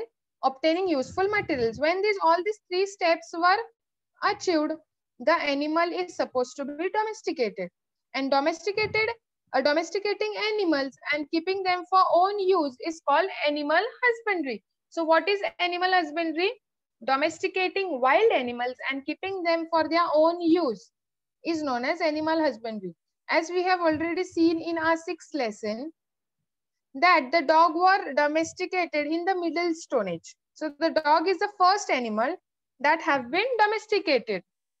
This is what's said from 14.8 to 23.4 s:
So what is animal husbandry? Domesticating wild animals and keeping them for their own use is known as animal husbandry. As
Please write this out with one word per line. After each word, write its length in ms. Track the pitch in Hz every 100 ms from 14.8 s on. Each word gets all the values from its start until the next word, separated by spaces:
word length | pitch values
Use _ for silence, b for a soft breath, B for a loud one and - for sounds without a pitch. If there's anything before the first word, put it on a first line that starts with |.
| _
So 160 | 330 320
what 240 | 320 330
is 100 | 403 - -
animal 300 | 349 349 370
husbandry? 600 | 370 302 302 330 302 381 480 _ _ _ _ 226
Domesticating 960 | 269 311 330 381 370 370 392 381 269
wild 280 | 254 320 453
animals 420 | 320 247 240 247 254 262
and 140 | 269 277
keeping 360 | 302 381 381
them 240 | 339 330 330
for 180 | 330 311
their 180 | 330 339
own 280 | 302 320 349
use 500 | 339 339 294 202 - _ _ _ _ _ -
is 180 | 320
known 220 | 294 247 262
as 160 | 339
animal 360 | 330 302 311 320
husbandry. 560 | 311 220 226 220 185 - _ _ -
As 200 | 311